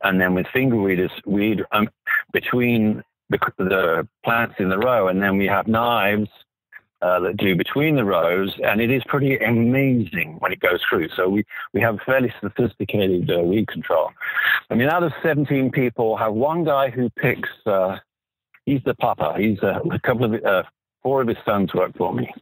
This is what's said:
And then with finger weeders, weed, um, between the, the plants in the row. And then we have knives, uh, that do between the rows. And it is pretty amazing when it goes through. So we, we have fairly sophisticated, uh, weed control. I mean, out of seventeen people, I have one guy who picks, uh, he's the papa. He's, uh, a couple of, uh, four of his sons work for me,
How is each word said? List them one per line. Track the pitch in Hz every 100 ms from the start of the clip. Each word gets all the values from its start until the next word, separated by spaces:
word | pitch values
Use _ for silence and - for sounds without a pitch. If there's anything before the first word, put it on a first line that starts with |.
And | 98 92
then | 92
with | 90 82
finger | 131 131 113
weeders, | 98 90 87 -
weed, | - 101 107 98 92
um, | 107 107 _ - - -
between | 90 - 123 120 113 107 117 - _ -
the, | - - -
the | 95 95 85 82 - _
plants | - 117 117 -
in | 92
the | 95
row. | 123 117 95
And | 95
then | 101 98
we | 95
have | 101 104
knives, | 113 120 113 101 107 104 - - _ _ - _ -
uh, | 90 90
that | 90 101
do | 98 90
between | - 139 156 143
the |
rows. | 101 87 85 90 98 -
And | - 107
it | 117
is | 131 -
pretty | 143 139 135
amazing | 110 117 117 135 135 123 104 87 80 80
when | 92
it | 95
goes | 90 90 -
through. | 104 78 -
So | 92
we, | 104 - - -
we | 104
have | 117 101
fairly | - 131 120 -
sophisticated, | 101 - 117 - 107 104 95 90 80
uh, | 87
weed | 87 107 101
control. | 82 - 82 82 - - - - - -
I |
mean, | 110 139
out | 175
of | 170 -
seventeen | 165 147 143 139 131
people, | 139 123 120 113 110
I |
have | 110
one | 107 143 170
guy | 151 139 139
who | 127 120
picks, | - 123 120 - -
uh, | 110 95 92 92 - _ _ _ _ _ -
he's | 139
the | 131 -
papa. | 117 101 76 85
He's, | 110 98
uh, | 98 90 170
a | -
couple | - 120 117
of, | 110
uh, | 107 92 - _ _ _
four | 127 135
of | 117
his | - -
sons | 101 95
work | 92 - -
for | 90
me, | 120 120 -